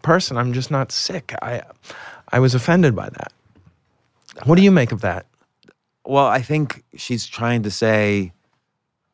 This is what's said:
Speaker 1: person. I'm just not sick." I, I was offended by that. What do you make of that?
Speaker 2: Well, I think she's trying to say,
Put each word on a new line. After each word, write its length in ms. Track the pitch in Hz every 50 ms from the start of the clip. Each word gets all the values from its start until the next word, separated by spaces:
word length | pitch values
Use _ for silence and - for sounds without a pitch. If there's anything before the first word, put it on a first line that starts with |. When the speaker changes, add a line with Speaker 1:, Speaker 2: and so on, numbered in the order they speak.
Speaker 1:
person. 360 | - - 165 185 185 - 131
I'm 160 | 120 123 123 120
just 180 | 127 127 -
not 220 | 151 135 135 - -
sick." 420 | - - - 190 180 - - - -
I, 220 | - - 123 - - - - _ _ - - - - - - - _ - -
I 60 | 123
was 160 | 131 131 120
offended 400 | 127 117 - 170 185 175 143 113
by 140 | - - -
that. 240 | - - - - _ _ _ _ _ _ _ _ _ _ _ _ _ _ _ _ _ _ _ - - - -
What 120 | 127 160
do 60 | 180 196
you 80 | 202
make 220 | 190 175 123 113 120
of 80 | 101
that? 240 | 107 98 85 87 - _ _ _ _ _ _ _ _ _ _ _ _ _ _ _ -
Speaker 2:
Well, 220 | - 135 139 139
I 160 | 123 101 135 120
think 420 | - 151 156 151 117 - - _ _ -
she's 300 | - - - 123 113 -
trying 360 | - - - 117 117 120 117 107
to 80 | 104
say, 600 | 95 - 113 110 110 107 104 104 104 101 95 87 - _ _ _ _ _ _ _ _ _ _ _ _ _ _ _